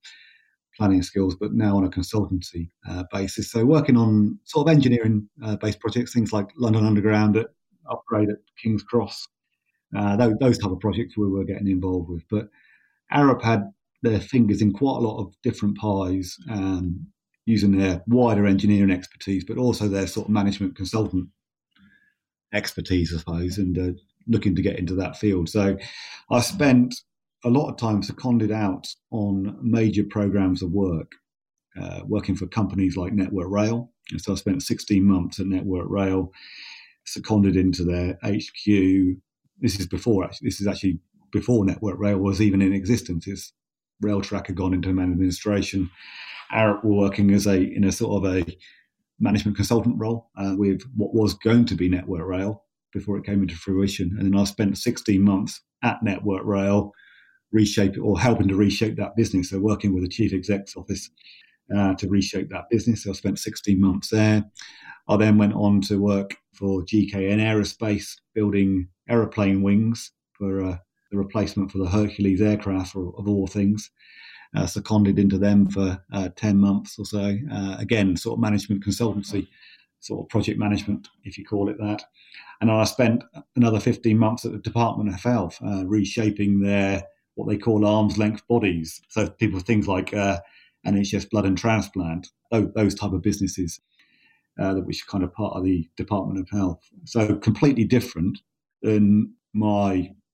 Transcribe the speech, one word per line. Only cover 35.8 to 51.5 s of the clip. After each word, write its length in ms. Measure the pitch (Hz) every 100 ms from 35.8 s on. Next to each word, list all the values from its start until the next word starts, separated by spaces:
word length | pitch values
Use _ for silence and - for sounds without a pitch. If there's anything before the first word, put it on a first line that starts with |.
| 98
Rail, 440 | 101 98 95 90 - - - - - - _ -
seconded 500 | - - 107 98 92
into 280 | 92 87
their 340 | 87 87 90 92
H 280 | 107 101 - -
Q. 580 | 104 101 95 95 92 92 _ _ _ -
This 200 | 117 95
is 60 | 90
before, 380 | 92 - 101
actually, 240 | 82 - 117
this 120 | -
is 60 | 101
actually 340 | 98 98 87 _ _ _
before 320 | 104 - 120
Network 360 | 98 85 107 73
Rail 180 | 101 98
was 240 | 98 95
even 220 | 107 98
in 100 | 98
existence. 540 | 98 95 117 - 85 98
Its 260 | 98 - _ _ _ _ -
rail 200 | 104 101
track 260 | 98 101 -
had 80 | 90
gone 180 | 92
into 160 | 92 92
administration. 1000 | 92 90 90 92 87 107 101 92 98 90 - - - - - -
Arup 320 | 110 110 104
were 120 | 110 101
working 360 | 98 98 101
as 140 | 101 104
a, 120 | 95
in 220 | 92 -
a 80 | 98
sort 340 | - 110 101 92
of 100 | 92
a 220 | 85 - - _ _ _ _ -
management 360 | - 104 104 104
consultant 400 | 104 117 117 113
role, 320 | 110 117 - -
uh, 200 | 98 95
with 240 | 101 92 - 107
what 180 | 104
was 220 | 113 104 -
going 300 | 110